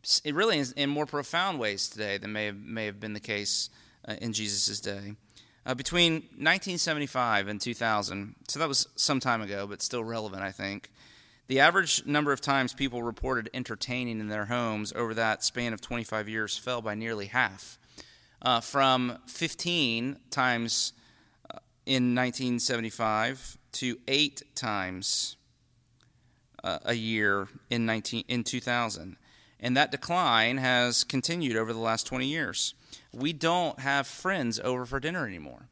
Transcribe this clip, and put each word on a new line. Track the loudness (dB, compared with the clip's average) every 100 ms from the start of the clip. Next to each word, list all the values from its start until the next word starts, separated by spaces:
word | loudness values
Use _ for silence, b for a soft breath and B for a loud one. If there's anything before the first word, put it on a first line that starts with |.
S-, | 2 0
it | 2
really | 2 4 4
is | 0
in | 0 0
more | 0 -2
profound | -2 -2 0 0 0
ways | 0 0 -4
today | -2 -4 -2
than | -4
may | -4 -4
have, | -4
may | -8 -6 -6
have | -6
been | -8
the | -8
case, | -4 -2 0 -2 -2 B B B
uh, | -12 -6
in | -4
Jesus' | -2 -2 0 0 -2
day. | -6 -6 -10 -16 B B B B
Uh, | -6
between | -4 0 4 4 4 -4 0
nineteen | 2 2 0 -2
seventy-five | 0 0 -2 0 2 2 2
and | -4
two | -4
thousand, | 0 2 2 0 -4 -8 -10 -8
so | -2
that | 0
was | 2 0 0
some | 0 2
time | 2 0
ago, | 0 -4
but | -4 -4
still | -4 -4
relevant, | -4 -4 -6 -6
I | -6
think, | -4 -6 -6 -10 B B B B B 0
the | 6
average | 8 6 2 0
number | 2 2 2
of | 0
times | 2 2 2
people | 0 -2 0
reported | -4 -2 -2 -2 -2
entertaining | -6 -6 -6 -4 -2 -2 -4
in | -4
their | -4 -2
homes | 0 0 -2 -4 -2
over | -2
that | 2 2 2
span | 0 0 -2
of | -4
twenty-five | -4 -6 -2 -4 -2
years | -2 -2 -4
fell | -2 -4
by | -2 -4
nearly | -4 -4 -2
half, | 2 0 -2 -16 -16 B B B B B B
uh, | 2 2
from | 2 4 6 6 2 -4 -12
fifteen | -6 -4 -2 -2 2 2 2 -2 -6 _
times, | 0 2 2 2 0 0 b b b b b -16
uh, | -16 _ _ 0
in | 4 4
nineteen | 4 0 0 -2 0
seventy-five | 0 0 -2 -2 0 2 0 -2 -12 -16 _
to | -4 -4 -4 0
eight | 2 2 -2 -10
times, | -6 -2 -2 -2 -2 -2 0 -2 -6 _ _ _ _ _ _ _ b b b b -8
uh, | -4 -4
a | -2
year | -2 0 2 4 2 -2 -12 _
in | 0 0
nineteen, | 0 -2 -6 -2
in | -2
two | -2 -4
thousand. | -2 0 0 -4 -10 -16 b b b b
And | 2 4
that | 4
decline | 0 0 2 6 6 6 4
has | 4 4 4 2
continued | 2 0 0 0 0 2
over | 0
the | 0
last | 0 0
twenty | -2 -2 -2
years. | -2 -2 -2 -4 B B B B
We | -4 -4
don't | 2 2 4 2 -2
have | 0 0 0
friends | -4 -2 0 0 0
over | 0 -2 -2
for | -2
dinner | -2 -2 -4
anymore. | -6 -12 -14 -20